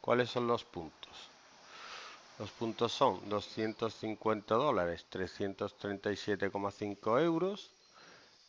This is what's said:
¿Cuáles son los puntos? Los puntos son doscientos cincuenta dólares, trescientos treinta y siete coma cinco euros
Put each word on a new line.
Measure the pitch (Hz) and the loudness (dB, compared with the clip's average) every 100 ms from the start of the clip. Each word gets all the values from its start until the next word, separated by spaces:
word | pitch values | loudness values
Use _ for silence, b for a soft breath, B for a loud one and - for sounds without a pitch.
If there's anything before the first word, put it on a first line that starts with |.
¿Cuáles | - 120 120 | 4 4 4
son | 123 120 | 2 2
los | 117 | 0
puntos? | - - 80 - - - - - - - B B B B B B - - | 0 -10 -10 -12 -18 -16 -18 -20 -20 -20 B B B B B B -20 -10
Los | 104 | -10
puntos | - 113 107 117 | -4 -4 0 0
son | - 135 95 101 | 4 4 4 -2
doscientos | 104 - - 110 107 117 | -2 -2 -2 -2 0 -4
cincuenta | - 110 107 110 107 - | -2 -6 -2 0 0 2
dólares, | 110 147 110 87 85 - | 2 4 4 2 -2 -6
trescientos | 92 92 - 101 98 104 - | -6 -6 -2 -4 -2 -6 -4
treinta | 101 98 107 | -6 -2 -2
y | 98 | -2
siete | - 98 98 | 0 0 0
coma | 101 101 | 0 -4
cinco | - 104 101 - 117 | -4 -6 -4 2 4
euros | 170 165 185 202 - _ _ B B B B B | 4 2 -2 -4 -12 _ _ B B B B B